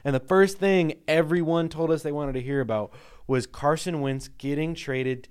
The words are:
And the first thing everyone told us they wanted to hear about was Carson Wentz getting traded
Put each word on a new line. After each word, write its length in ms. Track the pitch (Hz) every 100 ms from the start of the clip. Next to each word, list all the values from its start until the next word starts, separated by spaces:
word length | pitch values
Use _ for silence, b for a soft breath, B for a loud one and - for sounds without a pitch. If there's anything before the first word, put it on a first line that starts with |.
And 140 | 139 131
the 40 |
first 380 | - 190 190 196
thing 360 | 196 190 160 - -
everyone 640 | 156 156 175 160 165 165
told 240 | 160 165
us 100 | 160
they 80 | 151
wanted 220 | 147 143
to 100 | 127
hear 180 | 123 139
about 320 | 117 107 101 B B B -
was 180 | 131 -
Carson 540 | - 143 156 185 160
Wentz 260 | 135 135 -
getting 480 | - 135 143 160
traded 540 | 165 - 131 131 127 -